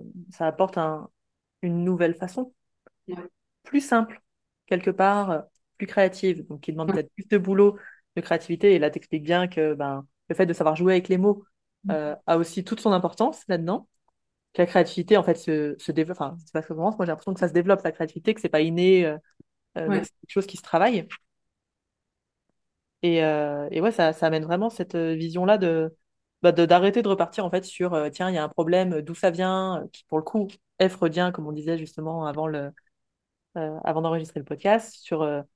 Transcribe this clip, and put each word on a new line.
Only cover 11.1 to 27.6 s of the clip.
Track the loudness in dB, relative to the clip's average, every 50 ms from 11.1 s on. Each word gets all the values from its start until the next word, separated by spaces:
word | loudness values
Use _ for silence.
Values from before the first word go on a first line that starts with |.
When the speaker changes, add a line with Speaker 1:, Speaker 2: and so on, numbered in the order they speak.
| 0 2
Speaker 1:
mots, | 2 2 2 0 -6 _ _ _ _ _ _ _ -6
Speaker 2:
Mm. | -4
Speaker 1:
euh, | -4 -2 -4 -6 -8 -6 0
a | 2 2 2
aussi | 2 -2 -4 -8 -6
toute | -6 -6 -2
son | 2 2
importance | 2 2 0 -2 -2 0 -2 -2 -2 -6 -6
là-dedans. | -4 -4 -4 -2 -4 -6 -6 -8 _ _ _ _ _ _ _ _ _ _ _ _ _ 0
Que | 0
la | 2
créativité, | 4 4 4 2 2 0 -4 2 4 4 4
en |
fait, | 4 2 0
se, | -2 0 -2 -2 0 -2 -4 -6 -8
se | -8 -4
développe, | -2 -2 -2 -2 -2 -6
enfin, | -6 -8 -8 -12
c'est | -14 _ -8
pas | -8
ce | -6 -6
que | -6
je | -2
pense, | -2 -2 -2
moi, | -2 -4
j'ai | -4
l'impression | -4 -6 -6 -8 -4
que | -2
ça | -2 0
se |
développe, | 2 2 4 4 2 2 2
la | -4
créativité, | -4 -4 -8 -8 -6 -4 -2 -2 -2
que | 0
c'est | -2 0
pas | 2 2
inné, | 2 2 2 2 4 6 6 6 4
euh, | 2 -2 -6 _ _ _ _ -20 _ _ _ _ _ -10
euh, | -6 -4 -2
mais |
Speaker 2:
Ouais. | -2 -2
Speaker 1:
que | -4
c'est | -6 _ _
quelque | -14 -6
chose | -4 -4 -4
qui | -4 -10
se | -16
travaille. | -8 -2 2 2 4 4 2 0 -4 -8 -16 -20 _ _ _ _ _ _ _ _ _ _ _ _ _ _ _ _ _ _ _ _ _ _ _ _ _ _ _ _ _ _ _ _ _ _ _ -2
Et, | 0 2 2 4
euh, | 2 2 2 0 -2 -2 -4 -6 -6 -4
et | -2 0
ouais, | 0 0
ça, | 2 2 2 2
ça | 2 2 0
amène | 0 0 0 -2
vraiment | -2 -2 -2 -2 -4
cette, | -4 -6 -8 -6 -4
euh, | -4 -2 -2 -2
vision-là | -4 -4 -6 -4 -2 2 2 2
de, | 4 2 0 0 0 -2 -2 -6 _ _ _ _ _ _ _ _ 4
bah, | 4 4
de, | 6 6 6
d'arrêter | 6 6 6 6 4 2 2
de | 2 0
repartir, | 0 0 0 -2 -2 -6 -4
en | -2
fait, | -2 -4